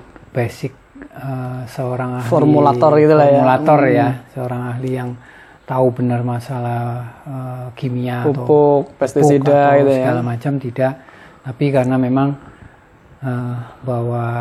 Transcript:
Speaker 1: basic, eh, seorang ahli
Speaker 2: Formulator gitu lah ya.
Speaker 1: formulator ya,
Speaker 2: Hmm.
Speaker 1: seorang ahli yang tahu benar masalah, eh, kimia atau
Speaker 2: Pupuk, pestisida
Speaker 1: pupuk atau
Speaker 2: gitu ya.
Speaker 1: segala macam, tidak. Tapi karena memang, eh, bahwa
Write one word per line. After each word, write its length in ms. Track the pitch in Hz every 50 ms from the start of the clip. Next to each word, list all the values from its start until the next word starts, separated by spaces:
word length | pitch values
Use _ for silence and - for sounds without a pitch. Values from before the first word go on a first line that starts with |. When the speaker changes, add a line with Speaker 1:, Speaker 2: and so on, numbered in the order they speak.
| - - - - - -
Speaker 1:
basic, 400 | - 131 117 - - - - 131 - - _ _ _ - -
eh, 580 | - - 139 131 135 131 127 127 127 127 127 120
seorang 500 | - - - 131 123 123 123 127 123 123
ahli 140 | 123 120 117
Speaker 2:
Formulator 640 | - 151 147 147 147 147 147 143 123 120 156 151 151
gitu 140 | 151 151 151
lah 160 | 156 151 147
ya. 40 | 143 139
Speaker 1:
formulator 440 | 139 127 127 131 135 151 156 151 143 139
ya, 220 | 127 120 120 120
Speaker 2:
Hmm. 120 | 131 131 - - -
Speaker 1:
seorang 300 | - 131 127 123 123 123 123 123
ahli 220 | 123 127 131 131 127
yang 160 | 127 123 123 123 120 - - - - - - - - _
tahu 280 | - 131 131 131 127 117
benar 300 | 131 127 120 123 120 120
masalah, 600 | 123 120 120 120 - 135 123 120 120 120 120 120 120 117 123 117 117 - - -
eh, 420 | 147 131 131 127 127 127 127 123 123 -
kimia 480 | - 143 127 123 123 123 127 123 123 123
atau 80 | 147 139
Speaker 2:
Pupuk, 600 | - 123 - 151 147 147 147 143 143 139 - -
pestisida 480 | - 135 123 - 143 151 143 143 139 135
Speaker 1:
pupuk 100 | 147 143
atau 240 | 143 143 143 139
Speaker 2:
gitu 140 | 143 143 139
ya. 60 | 135 131
Speaker 1:
segala 220 | 131 127 123 123 120
macam, 300 | 120 120 120 - 147 139
tidak. 380 | 135 131 120 117 135 131 131 139 - - - - - - - - -
Tapi 240 | _ 135 120 - 147 143
karena 260 | 139 131 123 127 131
memang, 320 | 131 127 123 131 135 139 143 143 - - - - - - - - _ _ _ _ _ _ _ - _
eh, 340 | 135 131 123 123 123 123 123 120 120 - - -
bahwa 460 | 127 127 123 120 117 120 120 120 117 117 117 120